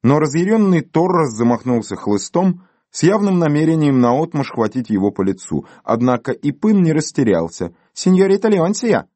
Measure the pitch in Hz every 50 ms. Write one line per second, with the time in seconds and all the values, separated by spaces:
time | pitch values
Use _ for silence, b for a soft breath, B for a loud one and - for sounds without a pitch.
0 | - 120 143 151 151 147 135 165 175 196 220 226 208 190 180 165 - _ - 160
1 | 170 185 180 170 156 131 110 107 117 120 120 113 - 127 123 117 104 - 101 -
2 | - 104 104 101 - - - 165 185 185 175 180 B B B B B B _ -
3 | 151 170 202 214 202 196 185 175 165 151 147 147 160 156 165 160 151 143 135 127
4 | 123 120 123 139 165 165 - 147 135 - - - 110 104 - 127 120 - 110 95
5 | 95 101 - - 95 98 95 92 - - 80 71 B B B B B - 117 117
6 | 120 127 123 117 _ 135 127 - - 143 139 _ - 214 214 196 180 160 156 156
7 | 156 - - - 135 110 95 82 85 82 - - 90 85 b b b b b -
8 | - 185 185 185 190 190 196 202 - 220 208 185 160 180 214 - 254 226 180 101
9 | - _ _